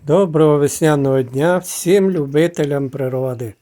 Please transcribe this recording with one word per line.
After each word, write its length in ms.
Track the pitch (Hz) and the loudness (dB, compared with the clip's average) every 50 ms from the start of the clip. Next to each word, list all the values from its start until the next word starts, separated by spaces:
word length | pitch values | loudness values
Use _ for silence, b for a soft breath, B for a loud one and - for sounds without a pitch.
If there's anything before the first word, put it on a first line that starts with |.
| _ | _
Доброго 520 | 143 151 185 202 175 151 156 156 151 147 147 | 2 2 2 2 2 2 2 4 4 4 4
весняного 640 | 143 139 - - 170 156 151 143 139 135 135 135 | 2 0 0 0 0 2 2 2 2 2 0 0
дня 360 | 131 120 127 135 147 170 180 185 | -2 -2 -2 -2 0 0 0 0
всім 520 | 180 - - - - 170 185 202 190 190 | -2 -6 -12 -8 -2 2 2 2 2 2
любителям 800 | 185 170 143 139 139 151 165 160 165 - 151 143 143 143 139 131 | 0 -2 -4 -2 0 0 0 0 0 -2 -4 -2 -2 -4 -4 -6
природи. 640 | 131 135 139 131 127 131 131 131 127 117 120 113 101 _ | -6 -6 -6 -4 -4 -4 -4 -4 -6 -8 -10 -12 -12 _